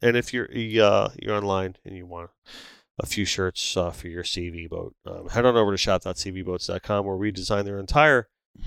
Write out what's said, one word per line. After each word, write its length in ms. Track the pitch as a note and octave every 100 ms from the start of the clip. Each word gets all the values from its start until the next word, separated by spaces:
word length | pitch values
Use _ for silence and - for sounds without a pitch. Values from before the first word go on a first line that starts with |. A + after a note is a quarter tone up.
and 140 | A#2 A#2+
if 160 | A#2
you're, 140 | B2 G2+ A#2 A2 A2
uh, 280 | G#2 G2+ G#2 -
you're 160 | G#2 G#2
online 400 | G2+ F#2+ F#2+ F2+ F#2
and 100 | F#2
you 100 | F2+
want 240 | F2 E2+ _ - - - - _ -
a 60 | -
few 200 | - G2
shirts, 500 | - F#2 - - F#2
uh, 120 | F2
for 160 | - F2
your 160 | F2 -
C 240 | F#2 F2
V 180 | E2+ E2
boat, 260 | E2+ F2 - F#2
um, 240 | F2 F2
head 160 | A#2 B2
on 100 | A#2
over 160 | G2+
to 60 | F#2+
shop 260 | - F#2
dot 140 | F#2 F2+
C 120 | F#2+
V 120 | F#2+
boats 260 | F#2 F2+ -
dot 160 | F#2+
com, 220 | - G2+ G2
where 100 | F#2+
we 160 | G#2+
design 320 | F#2 F#2 G2+ G2+
their 140 | G2+
entire 480 | G2 D3 D3+ B2+ - _ _ -